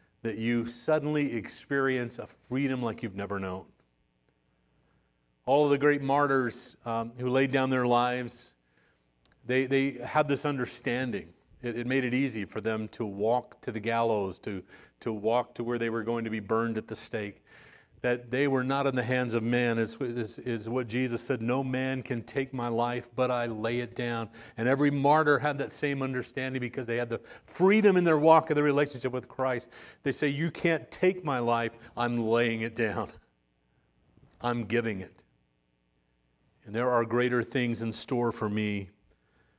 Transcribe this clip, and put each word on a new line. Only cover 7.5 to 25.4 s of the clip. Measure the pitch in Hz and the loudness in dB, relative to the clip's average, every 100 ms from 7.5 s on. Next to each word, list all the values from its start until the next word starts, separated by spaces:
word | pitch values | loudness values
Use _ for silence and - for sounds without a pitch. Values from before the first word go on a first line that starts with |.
down | 135 131 | 2 2
their | 131 123 | 2 4
lives, | 120 123 123 120 - - _ _ _ _ _ _ _ _ _ 117 | 4 2 -2 -6 -10 -14 _ _ _ _ _ _ _ _ _ -2
they, | 131 131 | 0 2
they | 135 139 | 2 0
had | 131 - 151 147 | -2 -2 0 2
this | 139 | 0
understanding. | 147 143 123 - - 120 131 101 82 - _ - | 0 -2 -4 -4 -4 -2 -2 -6 -8 -20 _ -10
It, | 120 113 | -8 -6
it | 120 | 0
made | 135 | 0
it | 127 | 2
easy | 123 135 110 | 0 0 -4
for | 98 110 | -6 -4
them | 104 110 110 | -4 -4 -6
to | - 110 | -6 -6
walk | 98 107 123 - - | -2 0 0 -2 -12
to | - | -8
the | 110 | -6
gallows, | 107 117 117 110 95 90 | -2 0 2 2 0 -4
to, | - 98 - - - _ | -8 -8 -10 -20 -20 _
to | - | -6
walk | 110 104 117 120 - | -2 2 2 0 -6
to | |
where | 117 120 | -4 -2
they | 117 | -2
were | 113 | -2
going | 110 117 113 | -2 -2 -2
to | |
be | 110 | -6
burned | 98 113 113 110 | 0 0 0 -4
at | 107 | -6
the | 107 | -10
stake. | - 113 104 - _ - - - _ _ | -6 -6 -8 -12 _ -20 -20 -20 _ _
That | 123 123 120 | -2 -2 -2
they | 127 143 | 0 2
were | 135 | 2
not | 127 139 143 | 2 0 2
in | 131 | 0
the | |
hands | 117 127 123 | 2 2 2
of | 113 | 0
man | 113 120 120 113 | 2 2 2 2
is, | 113 - | 0 -2
is, | 127 120 107 - | -6 -4 -6 -6
is | 123 117 113 | -4 -4 -2
what | 127 120 | -4 -2
Jesus | 113 131 120 | -2 0 -2
said, | - 127 | -2 -2
"No | 113 131 131 | 0 0 0
man | 131 131 131 | -2 -2 -4
can | 120 120 | -4 -6
take | - 139 135 | -4 -6 -4
my | 131 120 | -4 -2
life, | 117 120 120 120 | 0 0 -2 -8
but | - 127 | -2 0
I | 123 120 | 0 -2
lay | 110 110 120 | -2 -2 -2
it | 120 | -4
down." | 113 120 117 110 - - - | -6 -4 -4 -6 -10 -18 -2
And | 117 | 2
every | 139 147 | 4 4
martyr | 143 139 151 151 | 4 4 6 6
had | 139 | 4